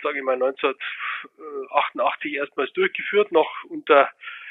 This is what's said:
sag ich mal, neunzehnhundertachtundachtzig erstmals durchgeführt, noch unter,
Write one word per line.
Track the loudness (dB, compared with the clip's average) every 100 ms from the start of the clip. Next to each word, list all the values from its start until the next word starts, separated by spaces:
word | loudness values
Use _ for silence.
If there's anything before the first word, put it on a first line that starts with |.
sag | -4 -4
ich |
mal, | -2 0
neunzehnhundertachtundachtzig | 0 0 -2 -2 -8 -8 -8 -10 -12 -18 -12 -12 -2 0 0 0 -2 -2 -6
erstmals | -6 -4 -4 -4
durchgeführt, | 0 -2 -2 0 2 4
noch | 4 2 -2
unter, | -12 -6 6 6 6 0 -16 -16 -16